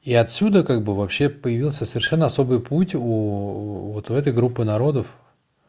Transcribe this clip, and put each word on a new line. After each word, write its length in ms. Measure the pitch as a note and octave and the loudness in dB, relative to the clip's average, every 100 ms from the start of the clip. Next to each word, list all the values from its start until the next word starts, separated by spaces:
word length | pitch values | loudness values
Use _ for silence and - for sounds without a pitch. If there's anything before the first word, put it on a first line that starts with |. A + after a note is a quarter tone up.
И 120 | - | 2
отсюда 500 | A#2+ A2+ - G#3 G3+ | 2 2 2 4 4
как 200 | - A#2+ | 4 0
бы 100 | G#2 | 0
вообще 340 | G2 G2+ - C#3+ | -2 -2 0 0
появился 560 | - B2+ A#2 D3 - | 0 -4 -2 -2 -2
совершенно 420 | G#2+ A#2+ - D#3+ D3 | -4 -2 0 2 2
особый 340 | - B2+ B2 | 2 2 2
путь 340 | A#2 D3+ F#3 | 0 0 0
у, 60 | D#3+ | 0
у, 920 | A#2+ A2+ G#2+ G2+ G2+ G2+ G#2 G2 G2 | 0 0 0 -2 -4 -6 -8 -8 -8
вот 180 | G#2+ - | -8 -2
у 40 | |
этой 180 | A#2+ C#3+ | -2 0
группы 320 | A#2 B2 A#2+ | 2 0 0
народов, 440 | A2 G#2+ C3+ C#3 G2+ - _ _ _ _ | -2 2 0 0 -4 -12 _ _ _ _